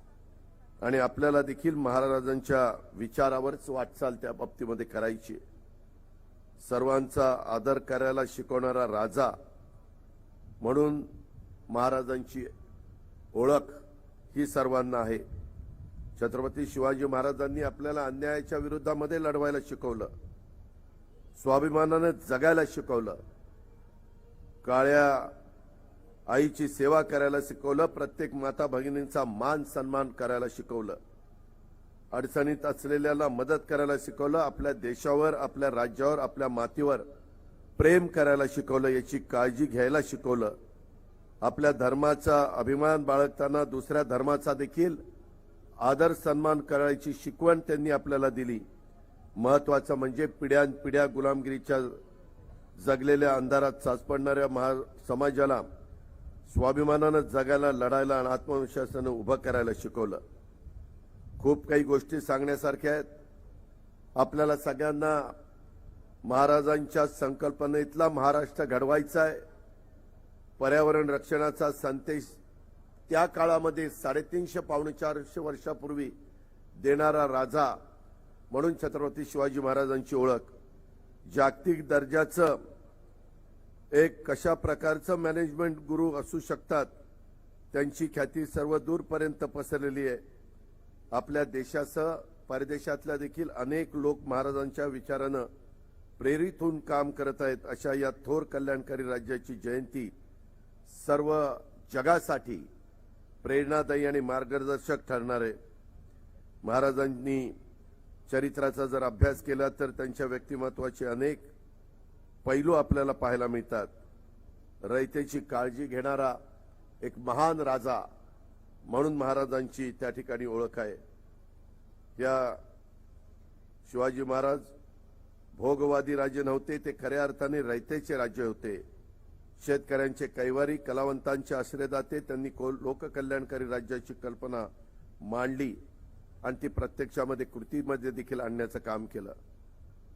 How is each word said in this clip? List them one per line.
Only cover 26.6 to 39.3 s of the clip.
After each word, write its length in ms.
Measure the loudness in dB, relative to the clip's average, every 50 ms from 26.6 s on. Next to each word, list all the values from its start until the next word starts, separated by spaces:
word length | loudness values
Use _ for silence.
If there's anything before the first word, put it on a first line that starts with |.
| -4 -4
सेवा 340 | -2 0 2 4 4 4 4
करायला 380 | 2 0 2 2 2 2 0
शिकवलं, 460 | -2 -4 -8 -6 -2 0 2 2 2
प्रत्येक 480 | 2 0 -4 -8 -8 -6 -6 -8 -6 -6
माता 320 | -4 -4 -4 -2 -2 -2
भगिनींचा 580 | 0 0 -2 -2 -2 -4 -4 -4 -2 -2 -2 -2
मान 400 | -2 -2 -2 0 0 0 0 -2
सन्मान 440 | -4 -6 -6 -4 -2 -2 -2 -2 -2
करायला 380 | -4 -6 -4 -2 -2 -2 -2 -4
शिकवलं, 480 | -6 -8 -10 -8 -6 -6 -6 -6 -8 -10 -12 -20 -20 -20 -20 -20 -20 -20 -20 -20 -20 -20 -20 -20 -20 -20 -20 -20 -20 -20 -16 -8 -6
अडचणीत 540 | -4 -4 -2 0 0 0 0 0 -2 -2
असलेल्याला 640 | -4 -4 -4 -2 0 0 2 2 2 2 2 0 0
मदत 320 | 0 0 0 0 0 -2 0 -2
करायला 300 | -2 0 2 2 0 -2
शिकवलं, 400 | -4 -6 -6 -4 -2 0 2 2
आपल्या 340 | 2 0 -2 -2 -2 -2 -2
देशावर, 640 | -2 -4 -6 -6 -2 0 2 4 4 4 4 2
आपल्या 360 | 0 -2 -4 -4 0 0 0
राज्यावर, 480 | 2 2 0 0 0 0 2 2 2 2
आपल्या 300 | -2 -4 -2 -2 -2 -2
मातीवर 520 | 0 -2 -2 -2 -2 0 2 2 2 0 -2 -8 -16 -20 -20 -20 -20 -20 -20 -20 -20 -20 -20 -8 0 6
प्रेम 280 | 8 8 10 8 6
करायला 380 | 4 2 4 6 6 6 6 4
शिकवलं, 420 | 2 0 -4 -2 0 2 2 4 4
याची 300 | 2 2 0 -2 -6 -6
काळजी 480 | -4 -2